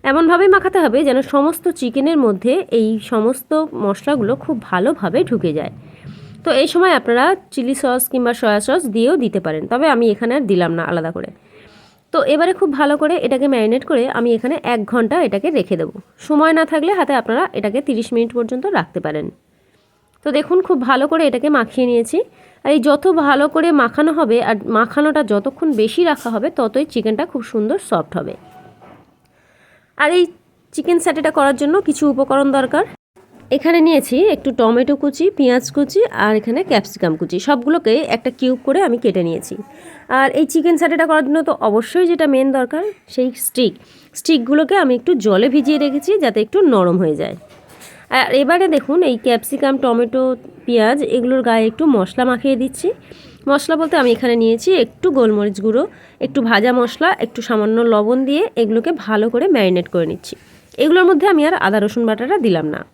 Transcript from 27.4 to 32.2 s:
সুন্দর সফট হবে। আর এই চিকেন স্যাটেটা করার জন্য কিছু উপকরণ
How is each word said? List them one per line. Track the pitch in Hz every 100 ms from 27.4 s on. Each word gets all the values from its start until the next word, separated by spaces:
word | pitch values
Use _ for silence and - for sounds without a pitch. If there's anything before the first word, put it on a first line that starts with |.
সুন্দর | 220 226 214 359
সফট | - 180 151 180
হবে। | 139 - - - - - - - _ _ _ _ _ _ _ _ _ -
আর | 302
এই | 349 349 - _ _ _
চিকেন | - 330 339
স্যাটেটা | 339 311 294
করার | 311 277 254
জন্য | 285 359
কিছু | 359 294 294
উপকরণ | 269